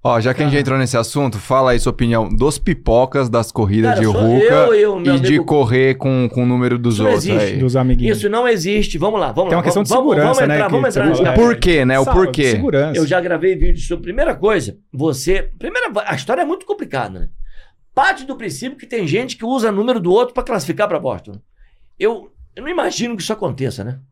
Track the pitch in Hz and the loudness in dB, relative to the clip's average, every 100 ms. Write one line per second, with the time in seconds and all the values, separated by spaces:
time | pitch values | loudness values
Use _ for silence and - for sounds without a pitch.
0 | 131 117 117 131 147 143 135 135 127 120 | 0 0 0 0 0 0 0 0 0 0
1 | 113 143 135 104 - 131 131 120 123 - | -2 -2 -2 -4 0 2 4 2 0 0
2 | 120 117 107 107 139 147 - 147 - 117 | 0 0 0 2 2 0 -2 -2 2 2
3 | 131 143 123 117 107 - 104 107 113 - | 2 0 0 0 -2 -2 0 2 2 2
4 | 110 101 110 123 226 - - 214 208 190 | 2 2 2 4 4 4 4 4 2 2
5 | 156 135 127 147 151 151 120 127 131 131 | 0 2 2 2 2 0 2 2 2 2
6 | 135 131 123 127 123 123 123 120 120 107 | -2 0 0 0 0 0 0 0 0 0
7 | 107 104 - 101 101 98 127 131 127 123 | 0 0 0 0 0 0 0 0 2 2
8 | 117 - 202 220 247 214 165 208 - 160 | 2 0 0 0 0 0 0 -2 -2 -2
9 | 190 214 147 113 185 165 170 196 202 240 | -2 -2 -2 -2 0 0 0 -2 0 0
10 | 277 170 - 262 - - 202 - 240 - | 2 2 2 2 2 0 0 0 0 0
11 | 156 - 180 180 233 233 180 160 131 131 | 0 2 2 4 4 4 2 4 4 2
12 | 139 185 175 127 131 107 277 143 151 165 | 4 2 2 2 0 2 0 0 0 0
13 | 151 180 175 165 180 175 - 156 - 170 | 0 0 0 0 0 2 2 2 0 -6
14 | 175 226 320 - 202 202 104 - _ 131 | -6 -2 -2 2 2 2 -2 -12 _ -4
15 | 160 139 - 190 - - 302 480 453 208 | -2 -2 0 0 -2 -6 -8 -6 -4 -4
16 | 180 151 - 285 302 381 - 403 254 135 | -4 -6 -2 -2 -2 -4 -6 -8 -6 -6
17 | 107 92 - - - - - _ _ - | -6 -6 -6 -6 -12 -12 -18 _ _ -2
18 | 370 381 262 320 - - 254 285 - 233 | 0 -2 -10 -10 -10 -8 -10 -12 -8 -6
19 | 165 190 254 - 226 262 226 196 233 233 | -2 -2 -4 -8 -4 -2 0 0 0 0
20 | 175 202 247 - - 214 135 - - 160 | 2 2 2 -4 -4 -6 -4 -2 -2 -2
21 | 139 92 - 98 _ _ - _ - - | -4 -8 -12 -20 _ _ -20 _ -20 -4
22 | 208 359 - _ - - 277 349 359 - | -4 -4 -12 _ -20 -16 -8 -4 -4 -4
23 | 240 220 165 214 170 - 131 131 107 135 | -6 -6 -6 -6 -6 -6 -8 -6 -10 -12
24 | - | -18